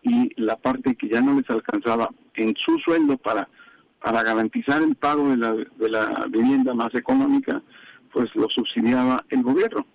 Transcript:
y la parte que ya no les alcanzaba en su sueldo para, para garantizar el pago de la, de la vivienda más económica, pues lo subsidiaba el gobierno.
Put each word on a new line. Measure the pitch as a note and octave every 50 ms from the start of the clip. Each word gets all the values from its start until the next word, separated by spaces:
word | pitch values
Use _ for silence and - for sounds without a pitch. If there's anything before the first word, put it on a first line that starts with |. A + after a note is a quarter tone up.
| _
y | B3+ A#3+ A#3+ B3 - - -
la | A2 G#2+ A2+ -
parte | _ C3 C3 B2+ - C3+ B2
que | - - A2
ya | A2 A#2
no | B2 C#3 C#3 C#3
les | B2+ -
alcanzaba | B2 A2+ - - - G#2 G2 A#2 A2+ A2+ A#2 G#2 - _ _ _ _
en | - A2+ A2 A2
su | - - - E3 E3
sueldo | - - E3 E3 D#3+ C#3+ C#3 C3
para, | _ - A2+ G2+ F#2+ - _ - - - - _ _ _ _ _
para | - - A2+ A2+ A2+
garantizar | A2+ A2+ A2 A2+ G#2+ - B2 A2+ - C#3 D3+
el | D#3+ D#3 C#3+
pago | _ - C#3+ D3 D3 D3 C#3+
de | C3+ A#2+
la, | A#2 A2+ A2
de | G#2+ G#2+ - - - A2 A2+
la | A2+ A2 A2 G#2+ G#2+ G2+ A2 G#2+
vivienda | G2+ A2 A#2 B2+ C#3 C3+ C3 C3 B2
más | A#2 A2+ A#2 -
económica, | B2+ B2 - C3 C3+ C3+ - C#3 C#3 C3+ - - - - _ - - - - - - _ _
pues | _ - B2 A2 -
lo | - - A2
subsidiaba | - - A#2+ - - A#2+ A2 A2+ B2 B2+ B2+ B2+ B2+ B2 - _
el | - C3 B2
gobierno. | A#2+ C3+ E3 G3+ A3+ - - - _ _